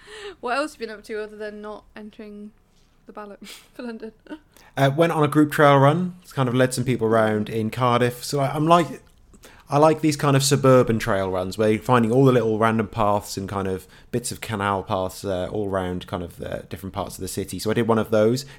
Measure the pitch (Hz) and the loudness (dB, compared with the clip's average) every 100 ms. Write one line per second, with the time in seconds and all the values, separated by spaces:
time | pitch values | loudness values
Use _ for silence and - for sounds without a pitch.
0 | - 427 415 349 240 254 302 - 220 214 | -20 -18 -16 -12 -6 -4 -6 -8 -14 -14
1 | 208 214 214 208 214 208 208 208 - - | -12 -10 -10 -12 -14 -12 -14 -16 -18 -20
2 | 214 - 214 208 208 _ _ _ _ _ | -20 -18 -18 -18 -18 _ _ _ _ _
3 | _ 214 208 202 196 - _ - 247 220 | _ -18 -18 -18 -20 -20 _ -14 -12 -12
4 | 220 - - 311 _ _ - - 139 139 | -14 -18 -18 -18 _ _ -10 0 0 2
5 | 165 160 147 151 151 - 147 139 135 160 | 2 2 2 2 2 6 6 8 6 4
6 | 180 - - - 127 123 127 127 127 120 | -2 -8 -10 -4 -2 2 0 0 -2 0
7 | 110 113 110 107 107 113 110 120 127 120 | 2 2 2 0 -2 -4 -4 0 2 2
8 | 123 - - 143 135 147 156 170 208 262 | 0 -2 -6 -2 -2 0 4 4 2 -6
9 | _ _ _ - - - - 139 156 151 | _ _ _ -20 -20 -20 -2 4 4 4
10 | 156 143 147 135 135 135 131 127 120 113 | 0 0 2 2 4 4 6 6 6 0
11 | 117 98 95 92 92 92 107 110 - 123 | 0 -2 -2 -2 -4 0 2 2 2 2
12 | 113 123 135 123 113 107 113 110 104 117 | 4 4 6 4 2 2 2 2 -2 0
13 | 104 104 - - 95 101 98 92 - - | 2 2 -2 -10 -6 -4 -4 -6 -10 -20
14 | - 123 - 90 - 110 101 98 92 101 | -8 -6 -6 -10 -8 -4 -2 -2 -2 -4
15 | 92 - 101 92 90 107 101 95 90 90 | -4 -6 -6 -4 -4 -4 -2 -2 -2 -6
16 | - 95 87 - - - - - 95 101 | -6 -8 -8 -10 -10 -10 -10 -12 -10 -8
17 | - - 92 - 95 92 104 110 110 113 | -8 -8 -10 -8 -8 -6 -4 -2 0 0
18 | 107 107 107 131 - | 2 2 2 0 -6